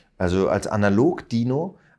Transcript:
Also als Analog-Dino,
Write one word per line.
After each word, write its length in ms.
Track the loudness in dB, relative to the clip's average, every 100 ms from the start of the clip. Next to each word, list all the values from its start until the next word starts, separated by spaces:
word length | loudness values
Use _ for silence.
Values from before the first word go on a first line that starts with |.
| _ -4
Also 300 | -2 2 2
als 180 | 0 -2
Analog-Dino, 1080 | 0 2 4 2 0 -4 -4 -2 -2 -6 -10 _